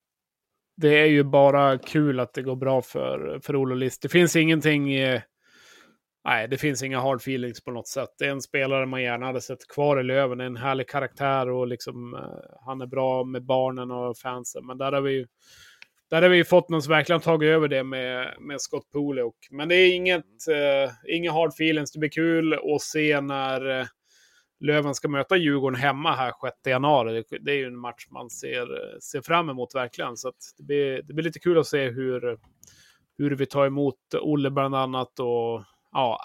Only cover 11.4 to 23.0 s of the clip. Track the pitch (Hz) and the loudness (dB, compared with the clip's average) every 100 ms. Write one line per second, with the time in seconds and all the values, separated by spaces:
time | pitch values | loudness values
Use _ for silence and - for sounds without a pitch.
11.4 | 127 127 123 120 - 120 120 131 - 50 | 0 -2 -4 -6 -10 -12 -14 -14 -14 -16
12.4 | - - 127 131 123 135 131 131 131 127 | -20 -16 -12 -10 -6 -2 0 -2 -4 -6
13.4 | 127 131 131 127 127 123 123 117 131 123 | 0 0 0 -4 -8 -6 -6 -8 -10 -10
14.4 | 123 - 127 127 139 139 139 135 123 _ | -12 -14 -12 -6 -2 -2 0 -2 -6 _
15.4 | _ - - _ - _ _ 160 180 180 | _ -20 -20 _ -20 _ _ 4 6 6
16.4 | 165 180 170 160 139 156 147 170 165 160 | 6 4 4 0 2 2 4 2 4 4
17.4 | 151 160 151 135 131 131 127 127 127 - | 4 4 4 0 -2 -6 -4 -6 -6 -10
18.4 | - 139 - 143 - 147 143 135 117 - | -12 -12 -8 -10 -6 -6 -4 -2 -4 -8
19.4 | _ 139 156 180 185 180 185 175 - - | _ -6 2 6 6 4 2 0 -4 -6
20.4 | - 147 143 139 135 117 - 165 170 160 | -2 2 2 2 0 -4 -6 -4 0 0
21.4 | 160 - 160 156 143 151 151 - 165 165 | 0 0 0 0 -2 -4 -4 0 0 2
22.4 | 160 147 - 147 - 156 | 0 -2 0 -2 -2 0